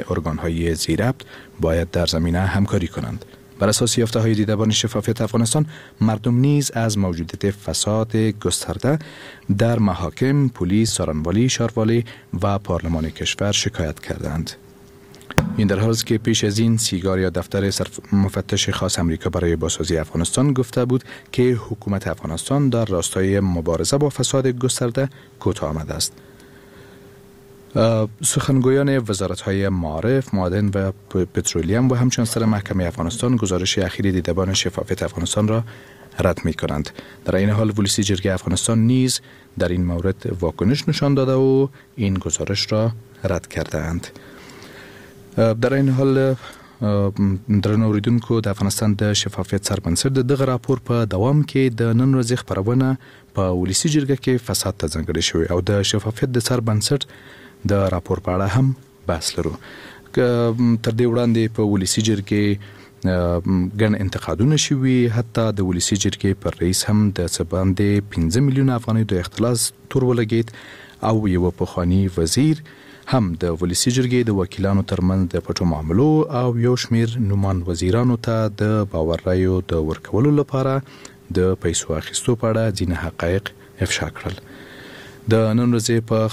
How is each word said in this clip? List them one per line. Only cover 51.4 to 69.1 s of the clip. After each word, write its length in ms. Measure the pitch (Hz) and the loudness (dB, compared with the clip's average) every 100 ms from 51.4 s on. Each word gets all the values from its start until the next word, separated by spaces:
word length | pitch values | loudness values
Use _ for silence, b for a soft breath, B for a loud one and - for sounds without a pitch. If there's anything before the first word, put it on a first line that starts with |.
| 143 | 2
کې 260 | 135 131 113 | 2 2 2
د 140 | 117 113 | 2 4
نن 100 | 131 | 4
ورځې 280 | 131 117 123 | 2 2 -2
خپرونه 460 | - 95 101 127 131 131 B B - - | -2 -2 0 2 2 -2 B B -8 -2
په 160 | 92 90 | 0 2
ولسي 280 | 90 101 165 | 0 0 0
جرګه 220 | 151 135 135 | 2 2 0
کې 200 | - 123 - | 0 0 -2
فساد 300 | 95 98 - | -4 -4 -4
ته 80 | 78 | -4
ځانګړې 280 | 80 80 82 85 | -4 -2 -2 0
شوې 180 | 85 80 | 0 0
او 40 | 87 92 | 0 2
د 160 | 101 98 | 0 2
شفافیت 420 | 107 110 113 139 123 | -2 -2 -2 -2 0
د 80 | - | 0
سر 160 | 123 113 | 0 0
بنسټ 300 | 107 - 143 - B B B B B 95 | 0 0 -2 -4 B B B B B 0
د 140 | 101 95 | 2 2
راپور 280 | 90 - 92 95 | 0 -2 -4 -2
په 80 | 92 | -2
اړه 100 | 98 110 | 0 2
هم 100 | 135 131 - - - | 2 0 -10 -10 -6
بحث 180 | 85 - - | -4 -4 -4
لرو. 160 | 82 - B B B B - | -6 -8 B B B B -6
که، 120 | - 123 120 117 117 120 113 | 0 2 2 2 2 2 2
تر 80 | 120 113 | 0 0
دې 80 | 123 | 2
وړاندې 440 | 117 120 113 110 110 | 2 2 2 0 0
په 60 | 104 101 | 2 2
ولسي 280 | 95 - 110 | 0 0 0
جرګې، 380 | 101 101 104 104 101 B B B - 95 90 87 87 87 95 92 101 | 0 0 0 2 0 B B B -4 0 2 2 0 0 0 0 2
ګڼ 120 | 107 104 | 2 2
انتقادونه 560 | 98 107 - 80 127 151 - | -2 -4 -4 0 2 2 2
شوي، 320 | 139 131 127 120 110 | 0 2 4 2 0
حتی 300 | 117 - 113 98 | -2 0 0 0
د 100 | 92 | 0
ولسي 260 | 90 - 101 | 0 0 0
جرګې 420 | 101 - 101 95 | 0 0 -2 0
پر 160 | 87 - | -4 -2
رئیس 200 | 87 92 - | 0 0 2
هم 160 | 107 104 | 2 2
د 240 | 95 85 | 0 -4
څه 80 | - 82 | -4 -4
باندې 580 | 90 95 92 101 101 101 - | 0 2 2 2 2 0 -2
پنځه 300 | 80 107 139 | 0 2 2
میلیونه 280 | 131 135 120 | 2 2 0
افغانیو 300 | 113 110 104 | 0 0 2